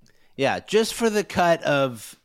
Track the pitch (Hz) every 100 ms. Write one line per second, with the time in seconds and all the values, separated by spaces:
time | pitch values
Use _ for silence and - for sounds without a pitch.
0 | _ _ _ - 135 92 - 214 226 -
1 | 233 208 - - 175 165 - 143 135 113
2 | - -